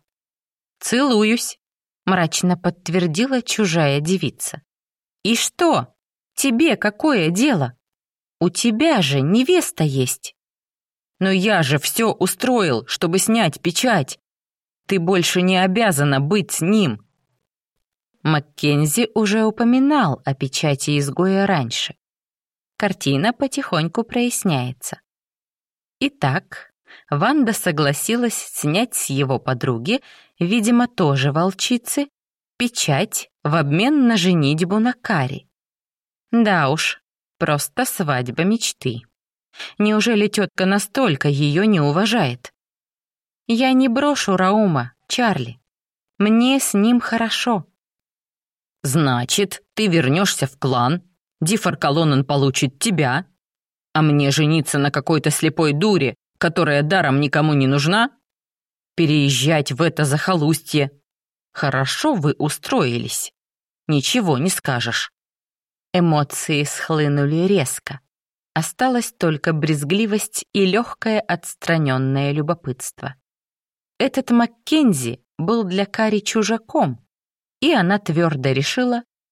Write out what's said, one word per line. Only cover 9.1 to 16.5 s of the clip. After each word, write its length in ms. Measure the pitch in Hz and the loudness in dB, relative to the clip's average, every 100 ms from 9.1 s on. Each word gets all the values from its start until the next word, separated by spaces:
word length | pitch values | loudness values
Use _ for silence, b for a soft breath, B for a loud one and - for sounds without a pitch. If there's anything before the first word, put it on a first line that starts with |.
| 139 | 0
невеста 640 | 139 220 262 359 - - | 2 2 4 2 0 -2
есть». 520 | 156 135 127 - - - _ _ _ _ _ _ _ - | -2 0 -2 -4 -12 -20 _ _ _ _ _ _ _ -4
«Но 120 | 190 | 0
я 320 | 190 208 190 | 2 2 2
же 140 | 135 147 | 2 -2
все 340 | - - 220 | -2 -2 -2
устроил, 760 | - 185 - - 247 175 113 123 | 0 -2 -2 0 0 2 -2 -4
чтобы 320 | - 175 185 | -4 -2 0
снять 420 | 202 226 180 - | 0 0 0 -2
печать. 580 | 175 170 254 196 131 - _ _ _ _ _ _ - | -4 -2 0 0 -2 -8 _ _ _ _ _ _ -4
Ты 120 | 196 | -2
больше 420 | 165 190 160 180 | 2 0 2 0
не 160 | 180 185 | 2 2
обязана 640 | 190 190 220 143 143 135 | 2 2 2 2 2 0
быть 320 | 143 208 - | 2 0 -2